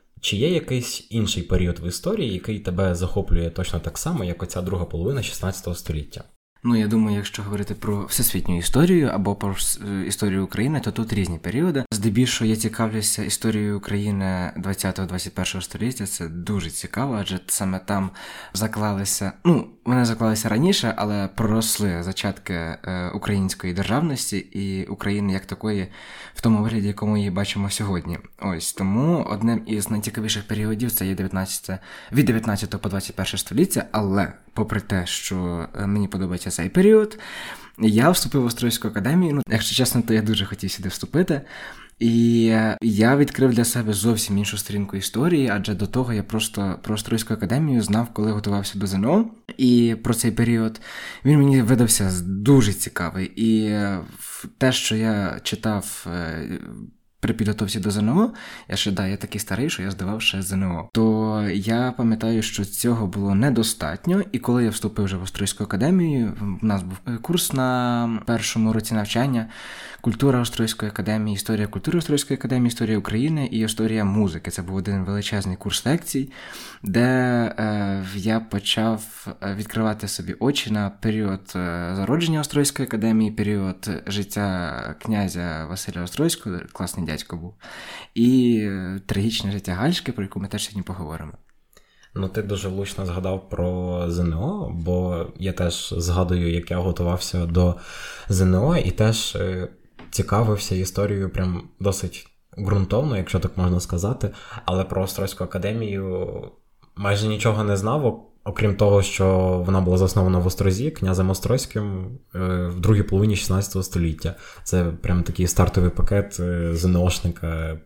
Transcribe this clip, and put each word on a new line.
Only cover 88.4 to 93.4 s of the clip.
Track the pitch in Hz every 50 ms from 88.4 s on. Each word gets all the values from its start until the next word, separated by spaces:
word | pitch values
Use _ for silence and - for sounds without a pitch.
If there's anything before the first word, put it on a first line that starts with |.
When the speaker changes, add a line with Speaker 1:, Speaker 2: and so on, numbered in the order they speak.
| 123 120 117 110
Speaker 2:
е, | 107 101 98 95 92 90 95 98 95
трагічне | - - 98 101 113 110 113 - 98
життя | 101 98 - - 90
Гальшки, | 90 117 156 180 - - 131
про | 120 - 98
яку | 95 - 98
ми | 98
теж | 95 - 101 -
сьогодні | - - 98
поговоримо. | 90 - 90 87 85 76 80 80 78 76 - - - _ _ _ _ _ _ _ _ _ _ _ _ _ -
Speaker 1:
Ну, | 98 95
ти | 92 - 110
дуже | 101 101 101 92 95 95
влучно | 92 98 98 98 - - 98
згадав | 90 87 92 92 95 95 95